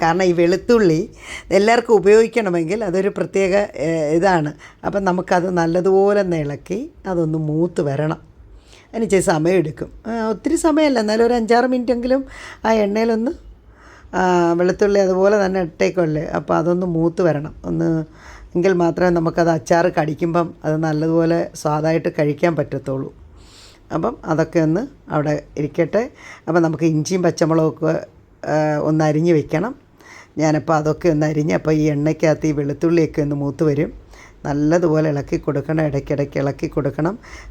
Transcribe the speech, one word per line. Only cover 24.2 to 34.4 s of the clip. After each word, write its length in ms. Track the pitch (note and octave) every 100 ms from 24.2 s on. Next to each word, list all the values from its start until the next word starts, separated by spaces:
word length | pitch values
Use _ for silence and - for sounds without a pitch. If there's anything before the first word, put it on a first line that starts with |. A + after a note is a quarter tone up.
അതൊക്കെ 360 | - D#3 D#3+ E3+
ഒന്ന് 260 | D#3 E3+ C4+ - -
അവിടെ 320 | D3 D3+ D3 - -
ഇരിക്കട്ടെ. 440 | D3 - D#3+ G#3 B3 - - - -
അപ്പം 140 | F3
നമുക്ക് 220 | E3 D3+
ഇഞ്ചിയും 380 | E3 D#3 D3 F#3
പച്ചമുളകൊക്കെ, 720 | F3 E3 D#3+ D#3+ D#3+ D#3 D#3 D#3+ - - _ _ C#3+
ആ, 40 | D3+ D3+ D3+
ഒന്ന് 260 | D3 D#3
അരിഞ്ഞ് 280 | D#3 D3+ E3+
വെക്കണം. 400 | D#3+ C#3 D#3 A3 C4+ _ - - - - -
ഞാനപ്പോൾ 360 | D#3 D3+ A#2
അതൊക്കെ 340 | D#3 D#3 D#3 F3+
ഒന്ന് 180 | D3+ D#3
അരിഞ്ഞ്, 280 | D3 D3+
അപ്പോൾ 180 | F3 D#3
ഈ 100 | D#3 D3+
എണ്ണയ്ക്കകത്ത് 560 | C#3+ D3+ D#3 D#3+ D3+ D#3
ഈ 60 |
വെളുത്തുള്ളിയൊക്കെ 680 | D3 C#3+ C#3 E3 E3 D3+ D#3+
ഒന്ന് 140 | D3 C#3+
മൂത്ത് 280 | C#3+ C#3
വരും. 260 | D#3 C#3+ F3+ - - - - -